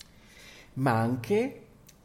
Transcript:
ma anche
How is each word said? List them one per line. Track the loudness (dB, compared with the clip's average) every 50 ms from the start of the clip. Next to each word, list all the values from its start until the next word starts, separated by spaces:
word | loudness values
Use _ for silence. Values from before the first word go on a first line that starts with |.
| -20 -20 -20 -20 -20 -20 -20 -20 -20 -20 -20 -20 -20 -14 -6
ma | -2 0 2 2
anche | 2 2 2 0 -2 -2 0 0 0 0 -2 -4 -10 -18 -20 -20 -20 -20 -20 -20 -20 -20